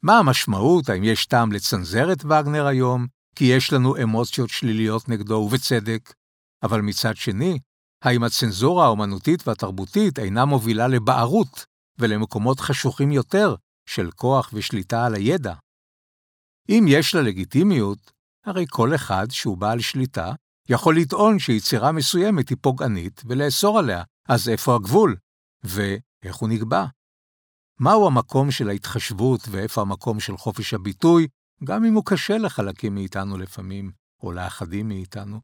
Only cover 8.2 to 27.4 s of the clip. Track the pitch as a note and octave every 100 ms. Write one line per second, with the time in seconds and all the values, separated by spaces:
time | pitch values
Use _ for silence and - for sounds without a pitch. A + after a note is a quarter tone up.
8.2 | A#2 - A#2 G2 C3 F3+ D3 G#2+ G2+ G2
9.2 | D3 E3+ - A2 G2+ F#2+ F#2+ G3+ G#3+ C#3
10.2 | G2+ G#2 C#3 C3+ A2 A2 B2 B2+ A2 B2+
11.2 | A#2 G3 F#3 - - _ _ - A2+ G#2+
12.2 | G#2+ A2 A2+ C3+ - C#3 - - C#3+ C#3+
13.2 | - F#3+ G#3 B2+ _ _ - - F2 -
14.2 | B2 C3+ - G#2+ - A2 F2+ A#2 A#2+ G#2+
15.2 | G2+ F3+ A2+ E2+ _ _ _ _ _ _
16.2 | _ _ _ _ - A3+ F#3+ C#3 D3 F3
17.2 | B2+ F#2 F2+ C3 G3 E3 G2+ G2+ _ _
18.2 | _ _ - F#3 E3 - A#2 D3+ - F#2+
19.2 | A2 - A#2 F#2 G#2 A#2 A#2 C3+ C3 -
20.2 | E2+ D3 _ _ - B2 E3 D#3+ D#3 F3+
21.2 | G#3 G3+ - A2 - B2+ B2+ D#3+ C3+ F3+
22.2 | G3+ F#3+ - C3 C#3 B2+ C#3+ G2 E2+ -
23.2 | A2+ B2+ C#3+ C3+ G3+ G#3+ C#3+ F2 F2+ _
24.2 | - A#2 G#2 A2 - A#2+ F#2+ D3+ G3+ F#2
25.2 | _ _ _ _ F#2+ F#2 G2+ G2 - _
26.2 | F#2 - A2 A2 A2+ F#2+ G2 - _ _
27.2 | _ _